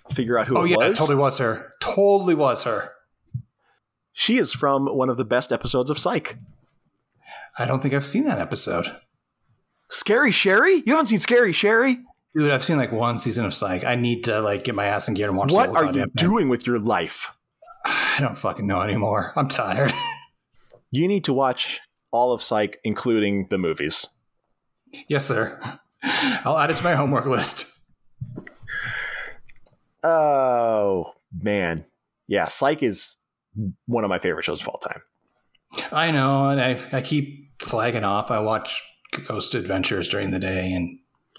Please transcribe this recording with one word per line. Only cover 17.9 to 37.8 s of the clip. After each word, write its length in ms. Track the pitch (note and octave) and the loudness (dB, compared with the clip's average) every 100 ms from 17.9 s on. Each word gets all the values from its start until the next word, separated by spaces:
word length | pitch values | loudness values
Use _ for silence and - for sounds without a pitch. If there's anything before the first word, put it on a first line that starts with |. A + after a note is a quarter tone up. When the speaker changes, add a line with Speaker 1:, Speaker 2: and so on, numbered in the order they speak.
| - - - | -2 -2 0
Speaker 2:
don't 180 | B2+ - | -2 -2
fucking 300 | G2+ - G2+ | -6 -4 -2
know 140 | F#2 | -2
anymore. 520 | G#2 G#2+ G#2 G#2 - D3 | 0 0 0 -2 -2 -2
I'm 120 | C#3 | -2
tired. 440 | - G#2 F3+ C#3 - | -2 -2 0 0 0
<laughs> 60 | - - - _ _ _ _ - _ | -8 -10 -20 _ _ _ _ -20 _
Speaker 1:
You 140 | C3 F3+ | -2 0
need 160 | G3+ | 0
to 100 | D3+ | 0
watch 460 | C3+ C3 B2 - - - _ _ | 0 0 -2 -6 -8 -14 _ _
all 220 | A#2 B2 | 0 2
of 100 | A#2 | 0
Psych, 340 | - A2 G2+ - | -2 0 -2 -2
including 640 | A2+ G#2 B2 A2+ G2+ G2+ F#2 | -4 -2 0 2 2 0 -2
the 80 | F#2+ | -2
movies. 500 | F2 D#2 D2 - - _ _ _ _ _ _ _ _ - - | -2 -2 -2 -2 -4 _ _ _ _ _ _ _ _ -20 -4
Speaker 2:
Yes, 180 | C#3+ C#3 | -2 0
sir. 320 | A2+ A2+ - - - _ _ | 0 -2 -6 -14 -14 _ _
I'll 560 | C4+ - C4+ A3 - D#3 | -4 0 0 -2 0 2
add 100 | D3+ | 2
it 60 | D3+ | 0
to 80 | |
my 120 | F3 D3 | 0 2
homework 300 | C#3 C#3 C#3 | 2 0 0
list. 380 | A#2 - - - - _ _ _ _ - - - - - - - - - - - - - - - _ _ _ | 0 0 -2 -6 -16 _ _ _ _ -14 -14 -18 -18 -12 -10 -8 -10 -10 -12 -14 -16 -20 -20 -20 _ _ _
Speaker 1:
Oh, 1080 | E3 D#3+ D3+ C#3 C3 A#2+ A#2 G#2+ G2+ F#2 D#2+ - _ E2+ | 0 2 4 4 2 2 2 2 2 0 -2 -12 _ -6
man. 440 | G2+ G#2 F2 D#2+ - _ _ _ - | -2 0 0 -4 -8 _ _ _ -2
Yeah, 180 | G2 D#2+ | -2 -2
Psych 340 | - C#3 D3+ | 0 0 2
is 340 | B2 F#2 - - _ _ _ G#2 G2 - - | -2 -2 -8 -14 _ _ _ -8 -6 -8 -4
one 180 | A#2+ | -2
of 60 | G#2 | 0
my 100 | F2 | 0
favorite 240 | F2+ D#2+ | -2 -2
shows 180 | - E2 | -4 -6
of 60 | - | -6
all 120 | - | -8
time. 220 | - - - _ _ _ _ _ _ - - | -10 -12 -16 _ _ _ _ _ _ -10 -4
Speaker 2:
I 200 | D3 E3 | 0 2
know, 380 | D3 C3+ C#3 C#3 | 2 2 2 2
and 100 | C#3 | 2
I, 200 | B2+ B2+ - | 2 0 -4
I 100 | C3 | -6
keep 560 | - D3 C#3 - - - | -2 -2 -2 -10 -20 -4
slagging 440 | - A2+ | -2 0